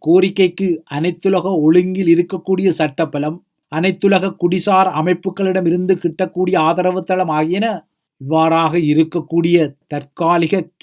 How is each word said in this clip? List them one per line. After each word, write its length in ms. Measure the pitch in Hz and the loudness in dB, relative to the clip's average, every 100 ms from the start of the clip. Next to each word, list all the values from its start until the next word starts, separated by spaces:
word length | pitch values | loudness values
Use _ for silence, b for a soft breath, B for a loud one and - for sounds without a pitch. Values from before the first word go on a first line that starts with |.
| 151 | 2
கோரிக்கைக்கு 720 | 180 196 202 180 180 190 160 - | 2 2 2 0 0 -2 -4 -6
அனைத்துலக 640 | 143 170 165 196 190 180 180 | -4 -4 -2 -2 0 0 0
ஒழுங்கில் 480 | 151 180 180 185 175 | 4 4 2 0 2
இருக்கக்கூடிய 600 | 170 175 180 - 190 196 160 | 2 2 -6 -4 0 0 0
சட்டப்பலம், 680 | 156 135 160 147 147 175 _ _ _ 151 | -2 -2 -4 -4 -6 -8 _ _ _ -2
அனைத்துலக 600 | 190 190 196 190 196 - | -2 0 0 0 -2 -4
குடிசார் 500 | 175 180 202 190 185 | -2 0 2 2 2
அமைப்புகளிடமிருந்து 1040 | 151 165 175 196 190 190 185 170 180 185 | 0 -2 -2 -4 -4 -2 0 0 0 0
கிட்டக்கூடிய 600 | 185 170 156 185 180 185 180 | 0 -2 -4 -4 -2 -2 0
ஆதரவு 480 | 156 170 180 185 | 0 0 0 -2
தளம் 240 | - 185 175 | -2 -2 -2
ஆகியன 600 | 156 156 190 226 190 - _ _ _ | -2 -2 -2 -2 -4 -10 _ _ _
இவ்வாறாக 600 | 135 160 160 165 160 170 | -2 0 2 2 2 0
இருக்கக்கூடிய 960 | 151 147 160 175 - 165 165 170 147 - - | 2 2 0 -2 -4 -2 2 2 0 -4 -12
தற்காலிக 840 | 143 - - 165 175 165 190 - _ | -12 -10 -4 0 0 0 -2 -4 _